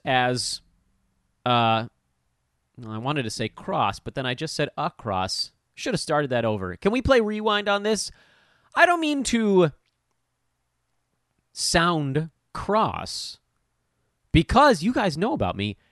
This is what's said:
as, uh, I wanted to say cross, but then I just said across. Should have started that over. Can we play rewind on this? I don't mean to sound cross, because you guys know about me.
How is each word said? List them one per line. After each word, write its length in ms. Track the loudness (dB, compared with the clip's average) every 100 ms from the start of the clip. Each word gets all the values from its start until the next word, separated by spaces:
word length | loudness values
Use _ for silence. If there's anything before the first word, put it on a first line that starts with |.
as, 580 | 0 2 2 0 -4 -8 _ _ _ _ _ _ _ _
uh, 420 | 0 2 4 2 -2 _ _ _ _ _ _ _ _ -18 -12
I 120 | -8
wanted 260 | -4 -4
to 60 | -4
say 180 | -4 -8
cross, 500 | -8 -6 -2 -2 -2
but 160 | -10
then 100 | -8
I 100 | -6
just 200 | -6 -8
said 140 | -4 -4 -4
across. 720 | -6 -6 -6 -2 -2 -4 -8 _ _
Should 200 | -10 -4
have 60 | -4
started 300 | 0 -2 0
that 140 | 0
over. 320 | 0 -2 -4 -2
Can 160 | -2
we 100 | 0
play 180 | 4 4
rewind 480 | 4 -2 -2 -2 0
on 140 | 0
this? 280 | 0 -2 -4 -12 _ _ _ _ _
I 120 | 2 4
don't 140 | 4
mean 220 | 0 -2
to 480 | 0 0 4 4 4 0 _ _ _ _ _ _ _ _ _ _ _ _ _ _ _ _ _
sound 800 | -8 0 2 2 0 0 -2 -4 _ _
cross, 840 | -12 -2 0 0 -2 -8 -10 -12 -16 _ _ _ _ _ _ _ _ _
because 520 | 2 4 6 6 4
you 100 | 0
guys 260 | 0 -2 -2
know 140 | -4
about 240 | -2 -2 -2
me. 200 | -6 -6 _